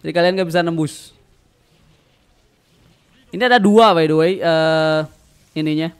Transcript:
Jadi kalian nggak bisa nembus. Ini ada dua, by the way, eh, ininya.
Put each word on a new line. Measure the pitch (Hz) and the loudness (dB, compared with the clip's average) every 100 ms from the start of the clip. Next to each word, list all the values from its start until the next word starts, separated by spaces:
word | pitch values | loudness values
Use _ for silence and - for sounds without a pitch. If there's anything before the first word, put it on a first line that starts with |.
Jadi | 156 | -4
kalian | 165 175 190 | -2 0 0
nggak | 175 | -2
bisa | 175 | -2
nembus. | 170 165 151 - - _ _ _ _ _ _ _ _ _ _ _ _ _ _ _ _ _ _ _ _ _ _ | -2 -4 -6 -8 -20 _ _ _ _ _ _ _ _ _ _ _ _ _ _ _ _ _ _ _ _ _ _
Ini | - 247 | -4 0
ada | 247 | 2
dua, | 202 214 226 170 | 4 4 4 4
by | 160 | 2
the | 156 | 2
way, | 165 190 | 0 -2
eh, | 170 160 160 160 156 156 156 _ _ _ _ 156 | -2 0 0 0 0 -2 -6 _ _ _ _ -8
ininya. | 156 151 165 | -4 -4 -6